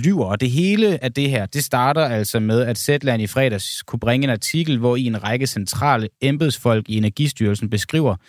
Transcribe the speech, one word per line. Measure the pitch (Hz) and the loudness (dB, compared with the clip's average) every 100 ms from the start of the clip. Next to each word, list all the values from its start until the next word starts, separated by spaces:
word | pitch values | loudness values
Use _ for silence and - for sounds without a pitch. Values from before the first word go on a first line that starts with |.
lyver. | 147 190 | 0 0
Og | 95 107 | 0 -2
det | 127 | 0
hele | 131 190 208 214 165 | 0 2 2 2 0
af | 127 | -2
det | 127 143 | -2 0
her, | 127 95 | 0 -2
det | 143 | -4
starter | 139 127 127 156 | -2 2 2 2
altså | 143 113 104 117 | 0 0 -2 0
med, | 110 113 | 2 2
at | 123 113 | 2 -2
Zetland | - 143 135 117 | 0 0 0 0
i | 107 | -2
fredags | 135 135 101 - - | 0 0 0 -4 -10
kunne | - 117 | -8 -4
bringe | 117 127 | 0 2
en | 139 | 2
artikel, | 117 - 160 156 127 | -2 -2 -2 0 2
hvor | 123 123 | 2 2
i | 123 | 0
en | 107 | -2
række | 101 123 131 | -2 -2 -2
centrale | 107 95 - 143 123 110 - | -2 -4 0 2 2 0 -2
embedsfolk | 131 147 156 - 123 110 107 | -2 2 0 0 2 0 0
i | 110 | 0
Energistyrelsen | 107 - 147 - 107 104 107 | 0 0 -2 0 0 0 -2
beskriver, | 110 - 156 143 92 | -2 -2 0 0 0